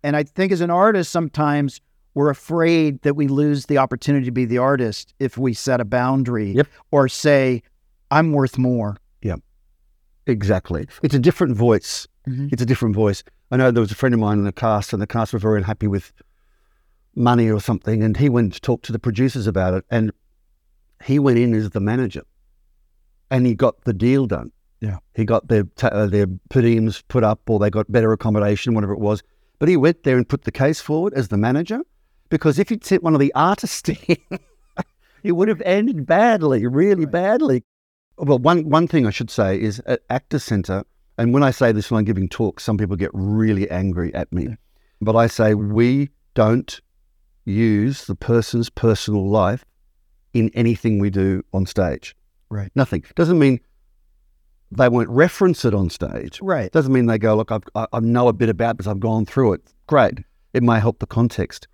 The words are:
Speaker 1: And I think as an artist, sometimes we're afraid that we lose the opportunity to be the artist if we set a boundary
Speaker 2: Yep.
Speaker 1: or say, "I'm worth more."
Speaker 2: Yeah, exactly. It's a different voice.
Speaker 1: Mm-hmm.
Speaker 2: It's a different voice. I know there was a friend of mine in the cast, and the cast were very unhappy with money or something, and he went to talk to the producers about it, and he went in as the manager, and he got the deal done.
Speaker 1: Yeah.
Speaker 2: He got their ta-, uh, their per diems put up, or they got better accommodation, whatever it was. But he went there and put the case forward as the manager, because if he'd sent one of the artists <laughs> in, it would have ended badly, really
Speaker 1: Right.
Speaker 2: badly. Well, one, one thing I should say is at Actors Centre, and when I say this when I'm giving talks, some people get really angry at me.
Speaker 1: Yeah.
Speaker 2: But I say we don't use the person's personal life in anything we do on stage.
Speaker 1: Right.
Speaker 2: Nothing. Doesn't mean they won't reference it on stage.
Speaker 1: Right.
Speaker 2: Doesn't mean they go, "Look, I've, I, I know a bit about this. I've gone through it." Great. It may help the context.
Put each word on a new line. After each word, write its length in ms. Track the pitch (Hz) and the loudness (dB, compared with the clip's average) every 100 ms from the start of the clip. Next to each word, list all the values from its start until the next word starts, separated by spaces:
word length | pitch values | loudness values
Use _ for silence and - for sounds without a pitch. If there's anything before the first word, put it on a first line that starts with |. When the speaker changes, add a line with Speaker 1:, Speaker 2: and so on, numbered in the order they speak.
Speaker 1:
And 120 | 147 147 | -2 -2
I 60 | |
think 300 | 147 - 190 | -4 -2 -2
as 80 | 185 | 0
an 100 | 170 | 0
artist, 400 | 175 208 208 165 | 2 2 2 0
sometimes 680 | 170 160 - 151 147 143 - _ _ _ | -2 -4 -2 0 0 -2 -6 _ _ _
we're 160 | 139 147 | 0 0
afraid 720 | 139 - 170 165 165 156 135 | 0 -4 0 2 4 2 0
that 120 | 147 | -2
we 140 | 143 143 | 0 0
lose 380 | 139 147 143 - | 2 2 0 0
the 120 | 143 | 0
opportunity 460 | 131 120 - 143 127 | 0 -2 0 0 0
to 60 | |
be 120 | 123 | -2
the 140 | 120 123 | 0 0
artist 560 | 131 139 117 104 - _ | 2 0 -2 -4 -14 _
if 180 | 135 - | -6 -2
we 160 | 131 | -4
set 260 | 110 - 127 | -2 -2 -2
a 40 | |
boundary 680 | 107 123 127 135 123 117 101 | 0 -2 0 0 -2 -2 0
Speaker 2:
Yep. 160 | 117 151 _ _ | 0 0 _ _
Speaker 1:
or 180 | 147 131 | 2 2
say, 540 | - 151 139 131 120 _ _ _ _ _ | 2 2 4 2 -2 _ _ _ _ _
"I'm 220 | 147 160 | 2 2
worth 260 | 147 135 - | 2 0 0
more." 380 | 127 123 104 101 _ _ | 0 0 -4 -8 _ _
Speaker 2:
Yeah, 140 | 110 78 _ _ _ _ _ _ _ _ - | -6 -6 _ _ _ _ _ _ _ _ -4
exactly. 600 | 113 101 95 - 82 - - | -4 0 -2 -2 -8 -8 -4
It's 120 | 147 | 0
a 40 | 135 | 2
different 380 | 123 - 160 110 | 2 2 -2 2
voice. 500 | 120 104 - - - _ - | 2 2 0 -12 -14 _ -10
Speaker 1:
Mm-hmm. 200 | 127 143 | -8 -6
Speaker 2:
It's 100 | 127 | -4
a 40 | 120 | 0
different 280 | 127 117 | 0 0
voice. 280 | 104 104 98 - _ _ | 2 0 -2 -10 _ _
I 60 | 127 | 2
know 140 | 131 | 4
there 100 | 120 | 4
was 120 | 107 | 0
a 40 | 104 | 0
friend 180 | 135 | 0
of 60 | 120 | 2
mine 180 | 104 104 | 2 0
in 60 | |
the 80 | 101 | -2
cast, 400 | - 117 104 - | -2 -2 -2 -2
and 80 | 104 | -6
the 60 | 104 | -4
cast 260 | 117 113 | -4 -4
were 60 | 113 | -2
very 200 | 107 107 | 0 0
unhappy 280 | 92 110 104 | -2 -4 -2
with 260 | 98 - _ _ _ _ _ _ _ _ _ _ | -4 -6 _ _ _ _ _ _ _ _ _ _
money 360 | - 120 120 113 | -2 2 2 2
or 100 | 107 | 0
something, 420 | - 104 - 110 | -2 -4 -2 -2
and 140 | 110 107 | 0 0
he 120 | 143 | 2
went 240 | 120 107 | 2 0
to 60 | - | -4
talk 220 | - 120 | -4 -4
to 100 | - | -4
the 60 | 110 | -6
producers 480 | 120 104 131 127 107 | -4 -2 -2 -2 -4
about 280 | 95 92 | -2 -2
it, 100 | 92 - | -2 -2
and 220 | 117 110 - _ _ _ _ _ _ _ _ | -2 -2 -6 _ _ _ _ _ _ _ _
he 140 | - 139 | -2 2
went 200 | 139 117 | 4 4
in 160 | 120 | 2
as 160 | 110 107 | 0 -2
the 100 | 101 | -4
manager, 420 | 101 123 117 76 - _ _ _ _ _ _ _ _ _ _ | -2 -2 -4 -8 -18 _ _ _ _ _ _ _ _ _ _
and 160 | 131 123 | 0 2
he 80 | |
got 280 | 110 127 - | 2 0 0
the 80 | - | -6
deal 340 | 95 117 139 123 | 0 2 2 0
done. 260 | 78 58 _ _ _ | -6 -10 _ _ _
Speaker 1:
Yeah. 180 | 107 92 _ | -10 -10 _
Speaker 2:
He 100 | - | -6
got 240 | 110 113 - | 0 0 2
their 160 | 110 95 - | 0 0 -4
ta-, 120 | - | -2
uh, 180 | 104 104 | 0 0
their 200 | 104 98 92 _ | 0 0 -4 _
per 120 | 131 | 2
diems 400 | 117 113 110 - _ | 2 2 0 -4 _
put 160 | 127 | 0
up, 240 | 110 107 - | 0 0 -2
or 100 | 110 | 0
they 120 | 104 | 0
got 200 | 104 104 | 0 0
better 220 | 110 110 | 0 2
accommodation, 600 | 110 113 104 104 104 - | 0 0 0 0 0 -2
whatever 180 | 113 101 | -2 -2
it 80 | 101 | -2
was. 220 | 104 104 _ _ _ _ | -2 -4 _ _ _ _
But 100 | 147 | 0
he 80 | 175 | 4
went 280 | 143 170 | 2 0
there 120 | 143 127 | 0 0
and 120 | 120 | 0
put 160 | 139 | -4
the 80 | - | -6
case 280 | - 135 160 | -2 -2 -2
forward 340 | - 156 190 | -4 -4 -2
as 140 | 135 110 | -4 -2
the 80 | 101 | 0
manager, 440 | 110 139 170 233 - _ _ _ _ | 0 0 -2 -8 -10 _ _ _ _
because 300 | 156 156 143 | 0 0 0
if 100 | 196 | -2
he'd 160 | 113 | -4
sent 180 | - 190 | 0 0
one 120 | 170 | 2
of 60 | 156 | 2
the 120 | 139 | 2
artists 540 | 131 165 202 - - - | 2 0 0 -4 -6 -6
<laughs> 200 | - - | -6 -2
in, 80 | 170 _ 190 _ _ _ - - _ _ _ | -2 _ -16 _ _ _ -12 -12 _ _ _
it 100 | 208 | -4
would 160 | 170 214 | 0 0
have 140 | 175 | 0
ended 440 | 180 190 233 180 127 | 0 0 0 -2 0
badly, 600 | 170 233 220 156 127 120 | 2 4 2 2 2 0
really 380 | 131 196 190 | 2 2 2
Speaker 1:
Right. 80 | 151 | 0
Speaker 2:
badly. 520 | 170 190 233 302 127 - _ _ _ _ - | -2 0 0 2 0 -2 _ _ _ _ -8
Well, 200 | 143 135 | 0 2
one, 300 | 135 175 156 | 4 2 2
one 180 | 151 170 | 0 2
thing 200 | 160 113 | 2 0
I 40 | |
should 200 | - 117 | -2 -6
say 300 | - 98 98 | -2 0 0
is 200 | 110 104 - | -4 -6 -6
at 160 | 123 _ | -6 _
Actors 340 | 127 _ 147 | -6 _ -6
Centre, 400 | - 104 90 95 - _ _ - | -2 -4 -2 -6 -8 _ _ -2
and 140 | 117 | 0
when 100 | 131 | 4
I 80 | 139 | 2
say 220 | 123 123 | 2 2
this 180 | 104 - | 2 0
when 100 | 113 | -2
I'm 40 | |
giving 240 | 104 98 95 | 0 -2 -4
talks, 360 | - 110 - | -2 -4 -4
some 140 | - 107 | -4 -2
people 180 | 101 92 | -2 -2
get 140 | 98 | -4
really 560 | - 98 107 110 101 101 | -4 -2 0 0 0 -2
angry 440 | 90 95 87 85 | -2 -2 -2 -4
at 180 | - - | -6 -6
me. 120 | 87 | -6
Speaker 1:
Yeah. 100 | - 107 _ _ _ _ | -6 -10 _ _ _ _
Speaker 2:
But 160 | 104 110 | 0 2
I 100 | 117 | 2
say 280 | - 110 | 2 0
we 560 | 104 104 107 120 139 143 _ _ | 2 0 2 2 2 -2 _ _
don't 460 | - 107 120 - - _ _ _ _ _ _ | 0 2 2 -2 -16 _ _ _ _ _ _
use 600 | - 98 113 104 113 135 | -6 0 2 2 0 -4
the 100 | - | -8
person's 560 | 95 - 117 113 117 117 | -8 0 0 0 -4 -4
personal 580 | - 117 104 - 104 95 | -2 0 0 -2 -2 0
life 360 | 107 95 123 _ _ _ _ _ _ _ | 0 0 -2 _ _ _ _ _ _ _
in 160 | 120 110 | -2 -2
anything 440 | 120 117 110 117 104 | 0 0 0 0 0
we 120 | 101 | 0
do 320 | 98 95 95 - | 0 0 -2 -4
on 140 | 95 92 | -4 -4
stage. 480 | - 90 64 - _ _ _ _ | -2 -2 -4 -12 _ _ _ _
Speaker 1:
Right. 200 | 104 95 | -10 -6
Speaker 2:
Nothing. 300 | - 131 92 - | -2 -2 -2 -6
Doesn't 240 | - 170 175 | -2 2 4
mean 220 | 139 123 _ _ _ _ _ _ _ _ _ _ _ | 4 2 _ _ _ _ _ _ _ _ _ _ _
they 180 | - 127 | 2 2
won't 200 | 120 113 | 4 0
reference 560 | 117 175 - 190 165 | 2 2 4 0 2
it 100 | 120 | 0
on 160 | 98 90 | 0 -2
stage. 500 | - - 57 - - | -4 -8 -8 -12 -10
Speaker 1:
Right. 280 | 190 160 95 | -4 -4 0
Speaker 2:
Doesn't 200 | 165 135 | 0 2
mean 140 | 131 117 | 2 2
they 120 | 110 | 2
go, 180 | 110 107 | 2 0
"Look, 160 | 110 | 0
I've, 100 | 110 - | -6 -6
I, 120 | 110 113 | -8 -6
I 80 | 117 | -4
know 280 | 113 120 123 | 0 2 2
a 40 | |
bit 160 | 110 113 | 2 -2
about 300 | 90 117 113 | 0 -2 -2
this. 80 | 95 | -6
I've 140 | 98 | -4
gone 260 | 110 110 104 | -2 -2 -2
through 280 | - 120 | 0 0
it." 80 | 87 _ _ - | 0 _ _ -2
Great. 340 | 147 110 - - _ _ | 2 2 0 -16 _ _
It 80 | 127 | 0
may 180 | 120 113 | 2 2
help 180 | 110 117 | 0 -2
the 80 | - | -4
context. 600 | - 120 - 90 - - | 0 0 -2 -8 -8 -20